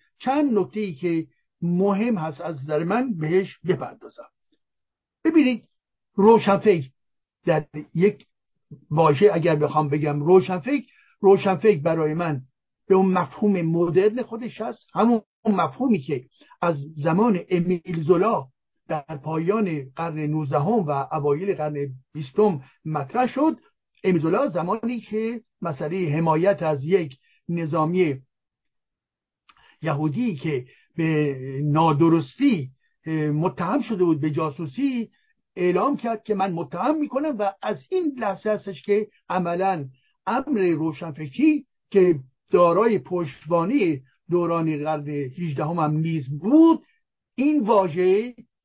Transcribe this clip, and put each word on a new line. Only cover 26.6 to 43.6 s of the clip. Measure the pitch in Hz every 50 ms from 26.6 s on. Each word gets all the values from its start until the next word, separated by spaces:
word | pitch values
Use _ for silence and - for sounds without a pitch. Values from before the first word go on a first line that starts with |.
| 170
از | 156 156 131 135
یک | 160 190 185 165 139 - - _ _ _ _ _ -
نظامی | 170 170 165 151 156 160 156 160 180 185 180 156 135 135 - _ _ _ _ _ _ _ _ _ _ _ _ _ _ _ _ _ _ _ _ _ _ _ _ _ _ _ _ _ _ _
یهودی | 151 151 143 143 156 156 135 220 247 233 175
که | 135 - 160 147 127 127 - _ _ _ _ _
به | 165 165 160 156 151 151 143 135 131 131 135 135 139 147
نادرستی، | 147 143 160 165 160 147 143 165 165 165 165 135 - - - 269 285 226 160 131 131 - _ _ _ _ _ _
اه، | 160 160 156 151 151
متهم | 147 151 165 185 - - 175 175 226 277
شده | 220 - 226 180 180
بود | 170 160 143
به | 151 156
جاسوسی، | 143 165 160 151 135 - 170 139 131 233 277 277 254 240 220 - _ _ _ _ _ _ _ _ _
اعلام | 185 175 180 180 180 220 277 285 -
کرد | - 233 226 214 -
که | - 208
من | 190 190 202
متهم | 170 170 165 131 - 175 208 277 320 320
می‌کنم | 294 - 240 269 302 311 269 202
و | 208 196 - _
از | - 214 208 - - _
این | 381 370 349 294 269 247
لحظه | 226 202 190 190 - 214
هستش | 214 208 - 196 185 - -
که | - 202 214 214 208 _ _ _ -
عملاً | 170 185 175 175 175 180 185 190 190 165 139 131 - _ _ _ _ _ _
امر | - - 269 269 302 285 208 185 175
روشنفکری | 165 147 156 160 151 - 175 165 139 147 156 135 - - 285 320 302 285 - _ _ _ _ _
که | - 196 185 180 165 135 - - _ _ _ _
دارای | - 180 175 170 170 185 226 240 214 175
پشتوانهٔ | - - 180 175 170 - - - - 151 175 170